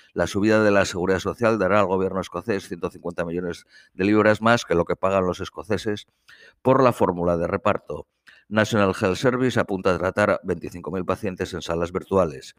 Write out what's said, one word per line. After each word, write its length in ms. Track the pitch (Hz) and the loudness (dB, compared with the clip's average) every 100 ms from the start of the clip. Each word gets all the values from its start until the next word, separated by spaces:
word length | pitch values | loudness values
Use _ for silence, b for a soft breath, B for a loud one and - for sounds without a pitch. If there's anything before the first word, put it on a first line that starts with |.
| b | b
La 140 | - 85 | -4 -2
subida 360 | 101 104 107 | 2 4 4
de 80 | 107 | 4
la 140 | 101 | 4
Seguridad 360 | 95 92 90 92 | 2 0 0 0
Social 380 | 95 85 113 113 | -2 -2 0 2
dará 220 | 92 104 | 2 2
al 60 | 95 | 2
gobierno 340 | 95 95 92 | 0 -2 -4
escocés 480 | 87 87 101 101 - | -6 -8 -4 -6 -6
ciento 220 | 87 87 | -8 -8
cincuenta 340 | 80 85 85 | -8 -10 -6
millones 400 | 87 85 90 87 - b b | -6 -4 -6 -8 -14 b b
de 100 | - | -2
libras 380 | 95 107 107 107 | 2 4 4 4
más 240 | 110 120 - | 2 2 2
que 80 | |
lo 100 | 85 | 0
que 120 | 85 87 | 0 -2
pagan 280 | 95 98 | 0 2
los 160 | 95 107 | 0 -2
escoceses 680 | 92 - 82 101 - 104 - _ B B B B | -8 -12 -6 -4 -4 -8 -10 _ B B B B
por 220 | 127 131 | 2 4
la 100 | 131 | 4
fórmula 460 | 113 95 90 87 87 | 4 0 0 0 0
de 80 | 85 | 0
reparto. 600 | 95 - 98 - 73 - _ b b b | -2 -2 -2 -4 -12 -14 _ b b b
National 440 | 104 107 113 101 92 | 0 2 2 2 2
Health 180 | 101 90 | 0 2
Service 440 | 131 123 127 117 | 0 2 0 0
apunta 340 | 90 95 95 | -2 0 0
a 40 | 87 | 0
tratar 420 | 90 92 104 92 | 0 0 2 0
veinticinco 480 | 92 85 78 92 87 | -2 -6 -6 -12 -8
mil 140 | 92 | -6
pacientes 480 | 87 92 104 90 92 | -4 -4 -6 -6 -6
en 80 | 87 | -8
salas 320 | - 85 85 | -6 -4 -4
virtuales. 640 | 90 - 98 85 65 - | -6 -2 0 0 -2 -16